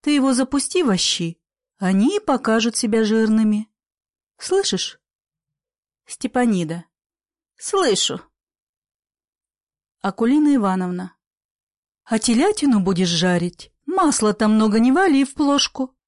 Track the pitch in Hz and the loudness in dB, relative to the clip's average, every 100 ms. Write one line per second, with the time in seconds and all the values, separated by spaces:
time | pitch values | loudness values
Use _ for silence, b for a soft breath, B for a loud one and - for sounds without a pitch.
0 | - 294 269 247 262 285 - 359 302 185 | 0 0 2 0 0 -2 -2 -2 0 0
1 | - - 170 170 _ _ _ _ 185 190 | -2 -4 -6 -8 _ _ _ _ -2 2
2 | 233 415 415 262 - 220 226 - 240 220 | 2 0 -2 -2 0 0 0 -2 -2 0
3 | 220 220 220 220 214 208 214 _ _ _ | 0 0 2 2 2 0 -4 _ _ _
4 | _ _ _ _ - 370 392 185 - - | _ _ _ _ -2 -2 0 -4 -6 -12
5 | _ _ _ _ _ _ _ _ _ _ | _ _ _ _ _ _ _ _ _ _
6 | _ - - 254 247 196 160 170 - _ | _ -10 -6 -2 0 0 -2 -8 -12 _
7 | _ _ _ _ _ _ - 392 320 202 | _ _ _ _ _ _ -4 -2 0 0
8 | - 139 - _ _ _ _ _ _ _ | -2 -6 -14 _ _ _ _ _ _ _
9 | _ _ _ _ _ _ _ _ _ _ | _ _ _ _ _ _ _ _ _ _
10 | 202 190 233 294 302 277 202 185 180 180 | -8 -2 0 2 4 2 2 -2 -4 -6
11 | 185 _ _ _ _ _ _ _ _ _ | -10 _ _ _ _ _ _ _ _ _
12 | _ 220 220 226 359 415 294 220 185 180 | _ -4 0 2 2 0 2 2 2 0
13 | 180 170 180 175 175 - - _ - 370 | 0 0 0 0 -2 -8 -20 _ -6 0
14 | 330 - 214 208 214 214 220 214 240 277 | 0 2 0 0 2 2 2 2 4 4
15 | 381 269 269 - 285 285 - - 262 _ | 4 2 0 0 0 0 -2 -4 -10 _